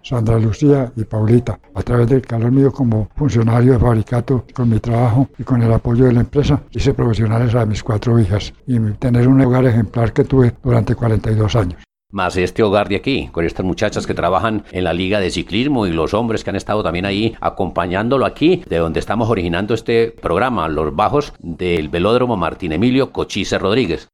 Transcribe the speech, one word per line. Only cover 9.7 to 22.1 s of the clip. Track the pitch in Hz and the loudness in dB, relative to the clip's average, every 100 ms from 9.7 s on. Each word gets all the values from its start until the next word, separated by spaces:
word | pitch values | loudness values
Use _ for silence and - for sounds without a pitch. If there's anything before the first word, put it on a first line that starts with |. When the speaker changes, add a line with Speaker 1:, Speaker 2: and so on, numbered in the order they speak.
| 113 107 117 113 | 2 0 0 -2
Speaker 1:
que | - 139 | 0 0
tuve | 135 120 - | 4 2 0
durante | 127 120 101 | 0 0 0
cuarenta | 120 117 107 113 | -2 0 0 0
y | 107 | 0
dos | 107 117 | 0 0
años. | 92 82 - _ _ | -2 -6 -18 _ _
Speaker 2:
Más | 98 90 92 | -4 -2 0
este | 90 - | -2 2
hogar | 110 104 104 | 2 2 0
de | 98 | -2
aquí, | - 123 69 | -2 -4 -4
con | - 82 | -4 -4
estas | - 92 | -2 -4
muchachas | 82 104 107 95 | -2 -2 -2 -6
que | |
trabajan | 95 85 92 110 107 - | -2 0 0 0 -4 -6
en | 87 | -4
la | 90 | -2
Liga | 85 92 104 | -2 -2 -2
de | 90 | -2
Ciclismo | 87 - 98 135 131 98 | -4 -4 -2 0 0 0
y | |
los | 80 78 | -2 0
hombres | 104 117 107 | -2 -2 -4
que | - | -4
han | 98 | -6
estado | - 104 | -4 -2
también | 90 85 98 | -2 -4 -2
ahí | 98 110 - | -2 -2 -2
acompañándolo | 85 - 92 87 87 90 117 135 101 | -6 -4 -4 -4 -2 -2 0 0 0
aquí, | - 151 175 - | 0 0 0 -2
de | 82 | -2
donde | 82 78 | 0 -2
estamos | - 104 113 | -4 -2 0
originando | 107 87 87 101 | 0 0 -2 -2
este | 95 - 117 117 - | -4 0 0 0 -4
programa, | - 85 127 110 80 | -4 -2 0 -2 -2
los | 76 76 73 | -2 -4 0
bajos | 107 143 143 - | 0 0 -4 -12
del | 85 78 90 85 76 | -14 -6 -2 -2 -2
Velódromo | 85 92 | -2 2